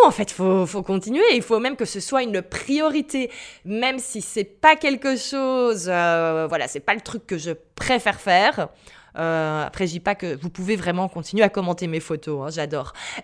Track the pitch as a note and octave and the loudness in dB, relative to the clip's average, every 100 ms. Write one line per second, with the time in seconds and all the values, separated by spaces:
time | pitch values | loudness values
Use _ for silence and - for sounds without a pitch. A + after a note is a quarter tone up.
0 | F4+ - G3+ - F#3 F#3+ F3+ G3+ F#3 F#3+ | 8 6 -2 0 2 4 2 -2 -2 -2
1 | G3+ C#4 A4+ B3 - A3+ B3 C4+ G#3+ G3 | 0 2 4 4 2 0 0 -2 -6 -6
2 | - C4+ B3 G3 F3+ - - C#4+ D#4 D4 | -2 -2 0 -2 -4 -8 -2 0 2 0
3 | D4 C4+ B3 - - - F3 G#3+ B3+ C4 | -2 -4 -4 -8 -18 -18 -8 -2 -2 -2
4 | - G#3+ - A3+ G3 - D#4 D#4 D4+ C4+ | -6 -10 -6 -6 -6 4 4 6 2 0
5 | C#4 B3+ - C4+ C4 C4 A#3+ G#3+ F3 F3 | 0 -2 -2 -2 0 2 2 0 0 2
6 | E3+ E3 E3 D#3+ D#3+ D#3+ B2 D3 - G#3 | 2 2 2 0 0 -2 -4 -4 -4 -4
7 | - A3+ - E3+ E3 D#3 - - - B3 | -4 -12 -8 -8 -6 -8 -12 -8 0 2
8 | G#3+ G3+ G3+ F3+ A3 C#4 D3+ - - - | 2 -2 2 4 4 2 -4 -10 -20 -20
9 | - - E3 D#3+ D#3 D#3 D3 - F#3 E3+ | -16 -4 -2 0 0 -2 -4 -2 -4 -2
10 | G3+ G3+ F3+ C3+ E3+ F3+ F#3 G#3+ F3 F3 | -2 -2 -4 -6 -8 -6 -2 -2 0 -2
11 | F#3 E3+ - G3+ G3+ G#3 F3+ F3 F3 D#3+ | -2 -4 -4 4 4 4 -2 -4 -4 -6
12 | - D#3 - C#3+ C#3 D#3+ D3 D3 C3+ - | -4 -6 -4 -6 -6 -6 -6 -6 -8 -12
13 | - - | -14 -14